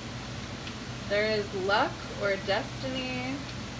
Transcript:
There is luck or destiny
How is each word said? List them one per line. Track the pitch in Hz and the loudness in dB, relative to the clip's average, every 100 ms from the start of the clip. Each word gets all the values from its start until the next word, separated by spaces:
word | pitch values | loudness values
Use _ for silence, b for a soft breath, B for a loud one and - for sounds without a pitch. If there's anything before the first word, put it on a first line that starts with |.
| - - - - - - - - - - - | -6 -6 -6 -6 -6 -6 -6 -6 -6 -6 0
There | 202 214 | 4 4
is | 214 196 196 185 | 4 2 0 4
luck | 202 302 - - - | 6 4 2 -6 0
or | - - - | 2 2 2
destiny | 196 277 - 262 262 254 254 254 285 294 - - - | 2 2 -4 -2 -2 0 -2 -2 -2 -4 -6 -6 -6